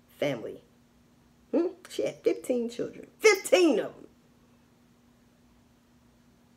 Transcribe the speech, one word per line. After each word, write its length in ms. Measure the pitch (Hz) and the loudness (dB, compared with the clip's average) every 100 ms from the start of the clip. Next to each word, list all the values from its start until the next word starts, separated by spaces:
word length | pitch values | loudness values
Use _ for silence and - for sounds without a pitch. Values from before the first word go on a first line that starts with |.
| _ - | _ -6
family. 440 | 143 123 98 - - _ _ _ _ _ _ _ _ | -4 -4 -10 -14 -20 _ _ _ _ _ _ _ _
Hmm? 160 | 311 359 - - | -2 -2 -6 -12
She 160 | - - | -8 -8
had 160 | - | -4
fifteen 480 | - - - 247 233 | -2 -2 -2 -2 -4
children. 360 | - - - - - | -6 -10 -12 -20 2
Fifteen 600 | 427 392 - 370 330 202 | 4 4 2 4 4 2
of 80 | 147 | -2
'em. 140 | - - _ _ _ _ _ _ _ _ _ _ _ _ _ _ _ _ _ _ _ _ _ _ _ _ | -10 -20 _ _ _ _ _ _ _ _ _ _ _ _ _ _ _ _ _ _ _ _ _ _ _ _